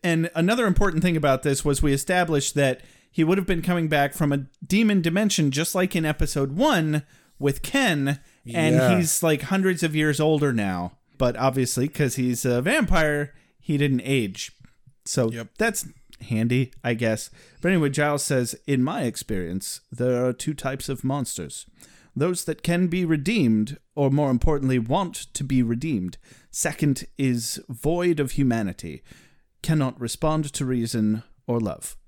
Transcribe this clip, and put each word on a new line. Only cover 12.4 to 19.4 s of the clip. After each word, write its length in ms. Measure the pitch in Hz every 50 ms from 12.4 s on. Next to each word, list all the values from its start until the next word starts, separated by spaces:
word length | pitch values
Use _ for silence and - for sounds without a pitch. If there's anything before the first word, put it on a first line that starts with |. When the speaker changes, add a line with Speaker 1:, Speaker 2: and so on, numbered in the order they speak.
| -
Speaker 1:
a 180 | 127 123 120
vampire, 720 | 127 170 254 320 247 175 - 170 156 151 147 147 147 139 - - _ _ _ _
he 180 | - - 156 139
didn't 240 | 147 147 135 123 -
age. 480 | 127 139 135 113 101 92 - - - - _ - - _ _ _ - _ _ _
So 260 | - - - 127 113
Speaker 2:
Yep. 180 | 117 117 113 - _ -
Speaker 1:
that's 300 | 214 233 220 - - - - - - _ - -
handy, 500 | - - 113 110 113 117 123 127 135 120 - - -
I 100 | 120 120
guess. 340 | 110 120 113 110 107 - - - - - - _ -
But 80 | - 170
anyway, 180 | 196 175 156 143
Giles 340 | 139 147 147 147 147 143 -
says, 320 | - 147 131 123 113 - - _ -
"In 160 | 139 131 127
my 200 | 139 175 - 165
experience, 760 | 120 107 - - - 110 95